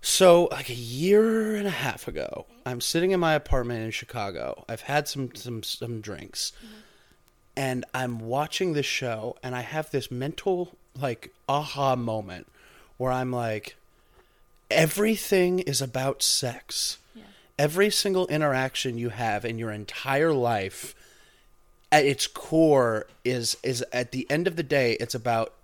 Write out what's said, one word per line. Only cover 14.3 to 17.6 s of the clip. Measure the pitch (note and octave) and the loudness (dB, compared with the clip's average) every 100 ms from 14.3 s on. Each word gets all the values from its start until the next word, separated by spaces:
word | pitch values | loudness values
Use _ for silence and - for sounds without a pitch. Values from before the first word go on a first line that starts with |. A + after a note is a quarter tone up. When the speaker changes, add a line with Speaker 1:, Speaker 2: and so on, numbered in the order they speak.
| _ _ _ _ | _ _ _ _
Speaker 1:
"Everything | B2+ D#3+ F3 G#3+ A3 - G3 F3+ F#3 | 4 4 4 2 2 2 4 4 2
is | F#3 C#3 | 0 -2
about | C3+ B2+ C3+ C3+ | -2 -2 -2 0
sex." | - - B2+ A#2 - - - - _ A#3 | 2 2 0 -6 -8 -4 -4 -6 _ -20
Speaker 2:
Yeah. | - - _ | -20 -20 _
Speaker 1:
Every | - | 0